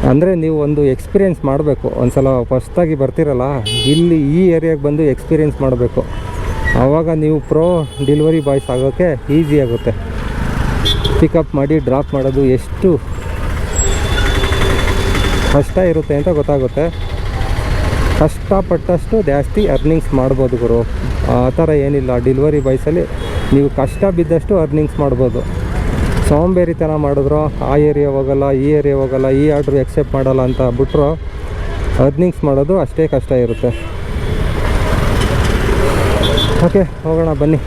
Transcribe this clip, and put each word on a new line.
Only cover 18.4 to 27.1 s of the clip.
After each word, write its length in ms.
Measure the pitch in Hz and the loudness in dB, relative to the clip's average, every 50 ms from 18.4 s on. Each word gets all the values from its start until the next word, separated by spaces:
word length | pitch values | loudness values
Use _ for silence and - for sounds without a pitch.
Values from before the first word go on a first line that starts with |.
| - - 202 214 185 - 185 156 - - 180 160 - - - 226 196 151 | -4 0 0 0 0 0 -2 -2 0 0 -2 -2 0 0 -2 0 0 2
ಜಾಸ್ತಿ 300 | 139 143 139 - - 208 214 175 143 | 0 0 0 -2 0 0 0 2 0
ಅರ್ನಿಂಗ್ಸ್ 360 | 135 127 151 160 160 - - - 135 | 0 2 2 0 0 0 0 0 0
ಮಾಡ್ಬೋದು 340 | 127 135 139 131 135 123 123 113 120 | 2 2 2 0 0 0 0 0 0
ಗುರು. 180 | 113 113 117 117 113 - - - - - - - 131 123 | 2 2 2 0 0 -4 -4 -4 -4 -2 -2 0 0 2
ಆ 40 | 123 123 127 131 - | 2 2 0 2 0
ಥರ 100 | 165 156 156 147 139 | 0 2 2 2 2
ಏನಿಲ್ಲ, 260 | 139 143 143 131 127 127 123 120 | 0 0 -2 0 0 -2 0 0
ಡೆಲಿವರಿ 340 | 131 131 135 143 156 147 147 135 | 0 0 2 2 2 2 0 0
ಬಾಯ್ಸಲ್ಲಿ 380 | 135 131 131 - 151 160 175 165 - - - - - - - - - 139 | 0 0 0 0 -2 0 -2 -2 -4 -4 -6 -6 -4 -4 -4 0 2 2
ನೀವು 160 | 139 143 143 - - | 2 2 2 0 -2
ಕಷ್ಟ 240 | 131 139 - - 196 196 185 170 | -2 -2 -2 0 0 0 0 0
ಬಿದ್ದಷ್ಟು 360 | 170 151 165 170 - - 214 185 160 | 0 0 0 -2 0 0 0 0 0
ಅರ್ನಿಂಗ್ಸ್ 340 | 143 139 156 156 147 - 175 | 0 0 0 0 -2 -2 -2
ಮಾಡ್ಬೋದು. 400 | 147 139 131 123 131 123 110 - - - - - - - - - - - - - - - - - - - | 0 0 0 0 0 0 0 -2 -4 -4 -6 -4 -4 -4 -4 -2 -2 -2 0 0 0 0 0 0 2 2
ಸೋಂಬೇರಿತನ 680 | 147 147 165 - 190 180 175 165 165 - 165 156 156 151 147 | 2 2 2 2 2 2 0 0 0 -2 -2 -2 0 0 0
ಮಾಡಿದ್ರು, 360 | 143 | 0